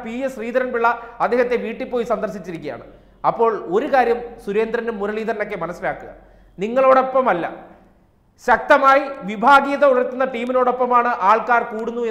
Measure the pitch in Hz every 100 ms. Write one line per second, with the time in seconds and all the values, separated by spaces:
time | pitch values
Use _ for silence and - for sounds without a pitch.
0 | 226 240 269 262 233 254 254 233 226 233
1 | - - 185 240 247 233 208 226 202 240
2 | 233 208 202 190 170 165 147 117 - -
3 | _ _ 151 160 226 190 - 196 285 262
4 | 233 226 - - - 202 220 233 226 208
5 | 202 214 226 214 208 202 165 175 175 139
6 | - - - _ _ - 208 254 262 262
7 | 262 262 247 175 156 - - - _ _
8 | _ _ _ _ - 233 247 285 269 277
9 | 285 - 180 214 240 277 277 277 285 247
10 | - 247 262 226 240 254 247 247 240 240
11 | 240 240 185 220 240 233 - 214 226 240
12 | 233